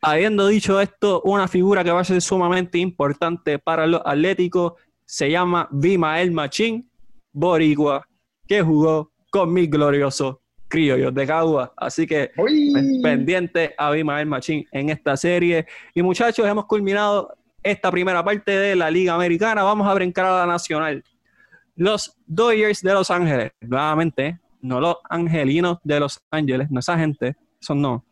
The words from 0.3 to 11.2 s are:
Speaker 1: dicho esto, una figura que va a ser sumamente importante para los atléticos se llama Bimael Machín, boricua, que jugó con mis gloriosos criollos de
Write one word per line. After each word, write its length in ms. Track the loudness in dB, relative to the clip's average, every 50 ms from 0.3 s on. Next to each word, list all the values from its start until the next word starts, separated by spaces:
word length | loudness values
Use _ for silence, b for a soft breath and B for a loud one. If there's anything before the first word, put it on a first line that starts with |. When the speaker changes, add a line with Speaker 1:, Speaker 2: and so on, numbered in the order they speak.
| 2 2 2
Speaker 1:
dicho 340 | 4 4 2 2 2 2 2
esto, 400 | 2 0 _ _ 0 0 0 2 0
una 240 | 0 0 0 0
figura 380 | 0 0 2 2 4 2 2 2
que 60 | 2
va 100 | 0 0
a 40 | 0
ser 180 | 0 0 0 0
sumamente 560 | 0 0 0 2 2 0 0 -2 -2 -2 -2
importante 800 | -2 -2 -2 _ -2 -2 -2 -2 -2 -4 -4 -4 _ -4 -4 -2
para 280 | _ -2 -2 0 2
los 140 | 2 0 0 0
atléticos 680 | -2 0 0 0 0 0 0 -2 0 0 0 -2 -2 -4 b b b b _ _
se 260 | _ -6 -4 -2 0
llama 380 | 0 0 0 0 0 -2 -2 -2
Bimael 600 | -4 0 2 2 2 2 2 0 0 0 0 0
Machín, 600 | 0 -2 -4 -4 -4 -2 -2 -2 -2 -6 -10 _ _ _ -20 -20 -20 -20 _ _ _
boricua, 760 | -4 -2 0 2 4 4 2 4 2 2 0 0 -2 -6 _ _ _ _ _ _ _ _
que 160 | -2 0 0 2
jugó 500 | 2 4 4 4 4 2 0 -2 _ _ _ _ _
con 220 | -2 0 0 2 2
mis 160 | 2 2 2
gloriosos 680 | 2 2 2 2 2 2 0 0 -2 -2 -4 -4 -4 _ _ _ _ _ -16 -6
criollos 440 | -2 0 2 2 2 2 0 0 -2
de 120 | -2